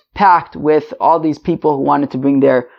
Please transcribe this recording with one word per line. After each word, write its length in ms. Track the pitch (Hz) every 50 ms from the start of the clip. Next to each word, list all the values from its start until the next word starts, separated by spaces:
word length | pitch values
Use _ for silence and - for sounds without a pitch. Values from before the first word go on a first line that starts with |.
| _ _ -
packed 420 | - 202 190 175 165 - - -
with 380 | 147 143 151 156 151 147 - - -
all 200 | - 147 165 165
these 200 | 160 156 143 -
people 380 | - - 165 156 - 151 147
who 60 | 135 139
wanted 280 | 143 143 143 143 135
to 60 | -
bring 240 | 131 135 139 139 135
their 260 | 135 135 131 127 120 - _